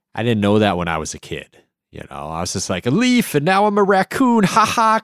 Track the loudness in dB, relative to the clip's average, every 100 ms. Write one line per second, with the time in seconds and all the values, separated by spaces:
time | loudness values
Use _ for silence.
0 | _ -4 -2 0 2 4 2 0 -4 -4
1 | -8 -12 -14 -14 -14 _ _ _ _ -20
2 | -16 -14 -10 -8 -6 -6 -6 -4 -2 0
3 | 2 2 0 -2 0 2 2 2 2 2
4 | 0 -2 2 2 4 4 2 2 0 0